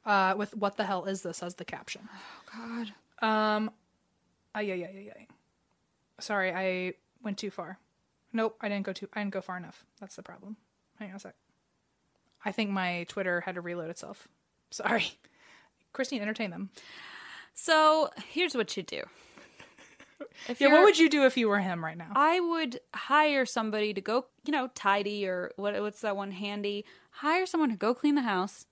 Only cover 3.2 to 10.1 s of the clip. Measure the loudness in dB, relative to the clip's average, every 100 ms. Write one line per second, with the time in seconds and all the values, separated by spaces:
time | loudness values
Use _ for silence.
3.2 | 2 2 2 2 -2 _ _ _ _ _
4.2 | _ _ _ -6 -4 -6 -8 -14 -20 -20
5.2 | -20 -20 _ _ _ _ _ _ _ -14
6.2 | -2 0 0 0 -2 -2 -4 -8 _ _
7.2 | -8 -6 -6 -8 -12 -14 _ _ _ _
8.2 | _ -2 -2 -2 -6 -4 -4 -8 -10 -6
9.2 | -4 -6 -8 -10 -12 -20 _ _ -16